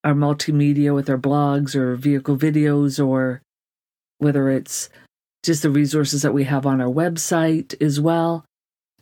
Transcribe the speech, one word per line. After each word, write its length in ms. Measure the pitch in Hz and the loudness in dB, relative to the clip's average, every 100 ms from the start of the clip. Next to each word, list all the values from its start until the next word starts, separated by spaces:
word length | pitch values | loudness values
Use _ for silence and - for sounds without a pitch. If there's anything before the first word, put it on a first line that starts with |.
| 156 | 0
our 80 | |
multimedia 800 | 143 147 151 - 147 143 143 143 143 | 2 0 -2 -2 0 2 2 2 0
with 140 | 139 | 0
our 80 | 131 | -2
blogs 580 | 139 143 143 143 139 139 | 0 0 2 0 0 -2
or 200 | 127 123 | -2 -2
vehicle 420 | 139 143 135 135 | 0 0 0 0
videos, 680 | 156 151 147 143 143 135 135 | 0 2 2 2 0 0 0
or 360 | 131 131 123 - _ _ _ _ _ _ _ | 0 -2 -4 -12 _ _ _ _ _ _ _
whether 300 | 147 139 135 | 0 2 2
it's 400 | 135 - - - - _ _ _ _ | 0 -4 -10 -12 -16 _ _ _ _
just 200 | - 156 | -2 0
the 60 | 156 | 2
resources 520 | 143 147 151 143 143 | 2 2 0 -2 0
that 120 | 143 | 0
we 120 | 131 135 | 0 0
have 200 | 139 135 | 0 0
on 160 | 131 | 0
our 60 | 127 | 0
website 920 | 131 175 165 - 170 160 160 - - | 0 -2 -2 -2 0 2 0 -4 -2
as 180 | 151 143 | -2 0
well. 460 | 156 165 165 170 - _ _ _ _ _ | 0 0 0 -4 -8 _ _ _ _ _